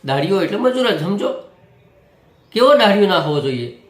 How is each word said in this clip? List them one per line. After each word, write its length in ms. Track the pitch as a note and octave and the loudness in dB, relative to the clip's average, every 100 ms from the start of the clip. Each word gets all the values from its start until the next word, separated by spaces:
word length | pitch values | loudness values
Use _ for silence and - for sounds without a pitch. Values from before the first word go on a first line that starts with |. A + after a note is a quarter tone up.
| C3+ | -4
દાઢીયો 360 | C#3+ D#3+ F#3+ | -4 -2 -2
એટલે 160 | E3 G3+ | -2 -2
મજૂર 340 | B3+ B3+ A#3+ | -2 0 -2
જ, 80 | E3+ | -2
સમજો. 320 | E3 G3+ B3+ - - _ _ _ _ _ _ _ _ _ _ | -4 -4 -4 -8 -14 _ _ _ _ _ _ _ _ _ _
કેવો 240 | G#3+ C4 D4 | 2 4 6
દાઢીયો 320 | G#3+ G3+ G3 | 4 4 2
ના 100 | F3 | 2
હોવો 240 | D3+ D3 | 0 -2
જોઈએ? 400 | C3+ B2+ A#2+ - _ | -4 -6 -10 -14 _